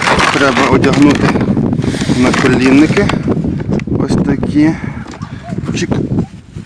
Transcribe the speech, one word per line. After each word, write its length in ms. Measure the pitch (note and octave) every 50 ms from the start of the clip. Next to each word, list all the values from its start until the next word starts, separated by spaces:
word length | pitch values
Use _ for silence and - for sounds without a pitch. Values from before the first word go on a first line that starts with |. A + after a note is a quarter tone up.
| - - - - - - -
Треба 340 | C#3+ C#3 C#3 B2 B2 C3+ B2
одягнути 580 | - - - C#3 C3+ C#3 C#3+ D3 C#3 C#3 - - - - - - - - - - - - - - - - - - -
наколінники. 880 | B2+ B2+ A#2 A2+ - - C3 B2+ B2 B2+ C3 C3 C#3+ D#3 D#3+ - G3+ G3+ - - - - - - - - - - - - - - - - - - -
Ось 160 | - - - - -
такі. 480 | C#3+ C#3 - - - - D3 D3+ D#3+ D#3 - - - - - - - - - - - - - - - - - - - -
Чик. 120 | - - - - - - - - - - - - - - - - - -